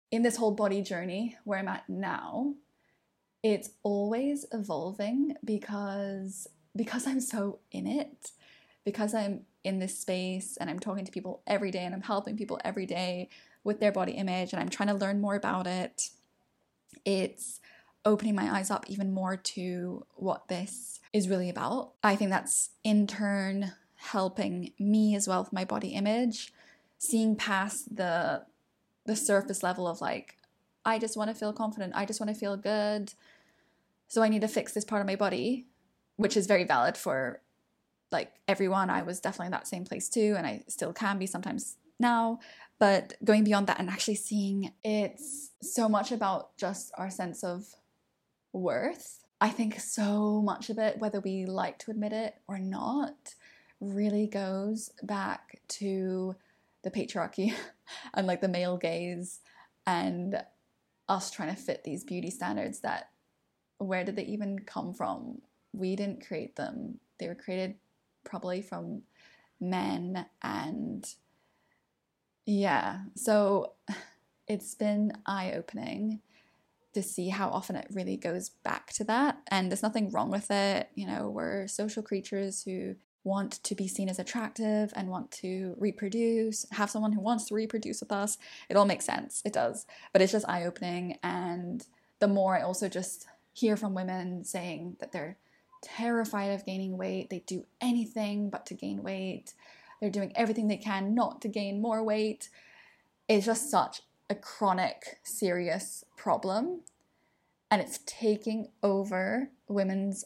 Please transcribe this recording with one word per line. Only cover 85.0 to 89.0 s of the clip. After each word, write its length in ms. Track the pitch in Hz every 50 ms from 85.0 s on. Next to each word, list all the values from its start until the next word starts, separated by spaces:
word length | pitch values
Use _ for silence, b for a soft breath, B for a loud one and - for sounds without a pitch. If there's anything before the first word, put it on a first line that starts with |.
| 190
want 240 | 185 185 185 - -
to 440 | - - - 185 185 190 190 185 175
reproduce, 880 | - 202 202 202 - 208 190 202 233 233 226 226 226 226 220 214 - - -
have 180 | 208 214 202 202
someone 240 | - 214 214 214 214
who 80 | 208
wants 240 | 196 220 240 220 214
to 100 | - 208
reproduce 460 | 220 220 220 - 214 214 - - -
with 100 | - -
us. 260 | 208 202 202 214 - - B B B B B
It 80 | B 185
all 100 | 202 202
makes 200 | 196 180 -